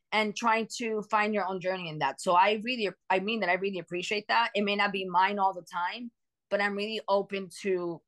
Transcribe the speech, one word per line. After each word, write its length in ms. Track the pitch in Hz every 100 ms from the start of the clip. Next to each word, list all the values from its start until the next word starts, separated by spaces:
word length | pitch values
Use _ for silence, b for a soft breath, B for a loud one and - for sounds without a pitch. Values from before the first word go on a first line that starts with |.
| -
and 240 | 208 214
trying 320 | 202 233 226 214 -
to 240 | 226 214
find 300 | 202 220 214
your 120 | 208
own 160 | 180 190
journey 260 | 185 185 170
in 120 | 156
that. 200 | 135 -
So 140 | 185
I 260 | 175 196 214
really, 260 | 226 254 202 - -
I 100 | 190
mean 200 | 196 226
that 100 | 175
I 40 |
really 260 | 185 196 185
appreciate 480 | 165 175 180 208 -
that. 240 | 226 233
It 100 | 202
may 120 | 202
not 160 | 208 202
be 140 | 190
mine 340 | 185 180 190 202
all 140 | 190
the 80 | 175
time, 500 | 170 175 180 220 240 _ _ _ -
but 100 | 202
I'm 160 | 202
really 240 | 202 214 220 -
open 420 | 202 196 196 185 -
to 400 | 202 185 175 165